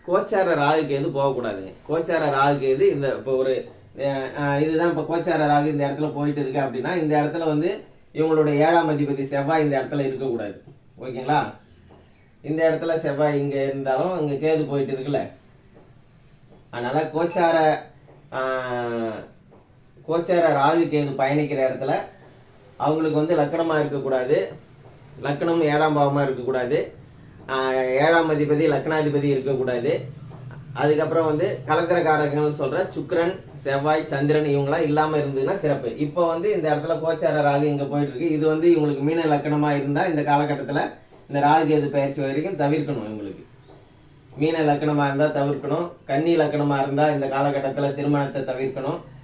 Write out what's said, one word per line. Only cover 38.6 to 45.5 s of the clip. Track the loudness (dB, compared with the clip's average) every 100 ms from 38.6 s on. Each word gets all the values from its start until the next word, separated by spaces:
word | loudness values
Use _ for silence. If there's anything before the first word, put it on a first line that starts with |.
| 4
இவங்களுக்கு | 4 2 0
மீன | 0 0 2
லக்னமா | 0 0 0 2
இருந்தா | 0 0 0
இந்த | 0 0
காலகட்டத்துல | 2 2 2 -4 -4 -4 -4 -8 -20 -20 -6
இந்த | 0 4
ராகு | 4 4
கேது | 2 2
பயிற்சி | 0 0 -2
வரைக்கும் | -2 -2 -4 -2
தவிர்க்கணும் | 0 0 -2 -6 -8
இவங்களுக்கு. | -10 -10 -14 -20 -20 -20 -20 -20 -20 -20 -20 -18 -2
மீன | 0 2
லக்னமா | 0 2 0 0 0
இருந்தா | 2 0
தவிர்க்கணும், | 0 -2